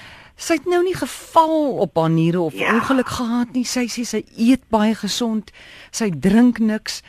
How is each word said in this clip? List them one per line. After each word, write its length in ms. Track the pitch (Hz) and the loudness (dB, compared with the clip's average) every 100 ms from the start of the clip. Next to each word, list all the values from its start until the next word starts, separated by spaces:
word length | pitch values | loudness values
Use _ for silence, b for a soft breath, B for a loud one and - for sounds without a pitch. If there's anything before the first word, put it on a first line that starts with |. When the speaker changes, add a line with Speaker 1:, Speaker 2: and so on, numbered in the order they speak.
| B B B - | B B B -10
Speaker 1:
Sy 160 | - | -2
het 120 | 330 349 | -2 0
nou 180 | 349 | 0
nie 100 | 370 349 | 0 -4
geval 840 | 269 - - 330 320 320 294 170 | -8 -10 -2 2 2 2 0 -2
op 160 | 180 165 | -2 0
haar 140 | 160 | 2
niere 300 | 165 165 175 | 2 2 0
of 120 | 160 | -2
Speaker 2:
Ja. 200 | - - | -2 0
Speaker 1:
ongeluk 340 | 226 226 269 240 | 0 0 0 -2
gehad 460 | - 233 240 240 | -4 -2 -2 -2
nie. 100 | 254 233 | -4 -4
Sy 200 | 254 240 | -4 -4
sê 180 | - 240 | -6 -6
sy 180 | 214 - - | -6 -6 0
eet 240 | 233 262 - | 2 2 2
baie 260 | 220 214 220 | 0 2 0
gesond, 560 | 202 - 233 220 - B B B B | -4 -2 -2 -2 -6 B B B B
sy 180 | - 220 | -6 -4
drink 500 | 151 185 214 247 226 | 0 4 6 6 4
niks 420 | 220 214 - - | 0 -2 -6 -12